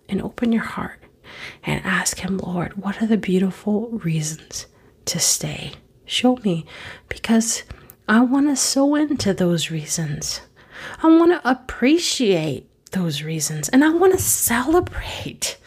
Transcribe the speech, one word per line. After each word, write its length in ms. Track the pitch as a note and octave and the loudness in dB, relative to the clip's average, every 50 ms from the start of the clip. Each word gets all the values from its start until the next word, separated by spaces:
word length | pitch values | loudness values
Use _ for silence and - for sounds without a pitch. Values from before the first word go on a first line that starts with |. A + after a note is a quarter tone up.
| _ - | _ -6
and 120 | G3 F#3 | -6 -4
open 320 | - - - - A#3+ A#3 | -4 -6 -6 -2 0 0
your 120 | A3+ A3 - | 0 0 -2
heart 360 | - - - - - - - _ - _ _ _ - - - - - - - | -4 -6 -8 -8 -8 -10 -16 _ -20 _ _ _ -20 -18 -16 -16 -16 -16 -10
and 220 | - D#3+ D3+ - - | -6 -4 -4 -4 -2
ask 340 | F#3+ F#3 F3+ F3 - - - | -2 -2 -2 -2 -2 -6 -6
him, 200 | - F#3 G3 F#3 | -6 -6 -4 -4
"Lord, 380 | - F3+ F3+ F3 D#3+ - - | -4 -4 -4 -4 -4 -4 -8
what 260 | G3 F#3+ G3 G3 - | -8 -6 -6 -4 -2
are 40 | A3+ | 0
the 100 | G#3+ A3+ | 2 2
beautiful 720 | F#3+ - - F3+ F#3 F#3+ F#3+ F3+ - - G#3 G#3 G3+ A3+ A#3+ | 0 2 2 2 2 2 0 -2 -4 -2 -2 0 0 -2 -4
reasons 760 | A#3 G#3+ - E3 D#3+ D#3+ D3+ D#3 D#3+ - - - - - - _ _ _ _ _ _ _ - | -6 -6 -2 -2 -2 -2 -2 -4 -8 -10 -14 -14 -14 -14 -14 _ _ _ _ _ _ _ -8
to 120 | - - E3 | -6 -2 0
stay? 540 | - - - - - D#3 C#3+ - - C#3+ - - _ _ _ _ _ | 0 0 0 0 -2 -6 -8 -8 -10 -12 -14 -16 _ _ _ _ _
Show 300 | - - - - B3+ B3+ | -6 -4 2 2 2 2
me, 280 | B3 G#3+ G3+ E3+ E3 D#3+ - - - - - - - _ - | 2 0 -2 -2 -2 -4 -10 -16 -18 -16 -16 -18 -18 _ -12
because 560 | - - - - A3+ A3+ A3 A3+ - - - - - - - - - _ - - | -12 -8 -2 2 2 2 2 2 -4 -6 -6 -12 -18 -18 -20 -20 -20 _ -2 2
I 120 | G#3+ A3+ | 4 4
want 280 | B3+ A#3+ C4 C#4 C#4+ D4 | 4 4 4 2 2 2
to 80 | C#4 | 2
sow 380 | B3+ - - - C4+ C#4 C#4+ D4 | 0 0 0 2 2 4 4 4
into 380 | D4 D4+ D4 D4 - - G3+ | 2 2 0 0 -2 0 0
those 380 | F#3 - F#3 F3 F3 E3 - - | 0 2 2 2 2 0 -2 -4
reasons. 680 | E3 D#3 D3+ - - - E3 D3 D3 D#3 - - - - - _ _ _ - _ - - - - - - | -6 -6 -6 -6 -6 -4 -4 -4 -6 -6 -6 -8 -8 -10 -12 _ _ _ -20 _ -20 -16 -16 -14 -8 2
I 40 | - | 6
want 260 | D#4+ D#4+ E4 E4+ E4+ | 6 8 8 8 6
to 180 | F4 D4 - A#3+ | 4 2 2 0
appreciate 1160 | B3+ B3+ - - - - A#3 C4 D#4 F4 E4+ - - - B3+ G3 F#3+ E3 D#3 D#3 B2+ A2+ - _ _ _ _ - | 0 -2 -4 -12 -4 0 4 4 4 4 2 0 0 0 2 4 4 2 2 -2 -4 -6 -10 _ _ _ _ -6
those 300 | - F#3+ F3 E3 C#3+ D3 | -4 -2 -2 -2 -2 -4
reasons, 460 | D3+ D#3+ D#3+ D#3+ D3 - D#3 D3+ D3 - | -6 -6 -4 -4 -4 -4 -4 -6 -4 2
and 140 | - C4 D4 | 4 4 4
I 60 | D#4 | 4
want 220 | D#4+ E4+ F#4+ F#4+ | 4 4 4 4
to 60 | F#4+ F#4 | 4 4
celebrate 1400 | - - - - - - A#3 A#3+ B3 C#4+ D#4+ F4+ F4+ - - - - - - - - - - - - - - - _ | 2 0 -2 0 0 0 0 0 0 2 2 2 2 0 -6 -10 -10 -10 -10 -10 -10 -10 -8 -8 -8 -8 -8 -10 _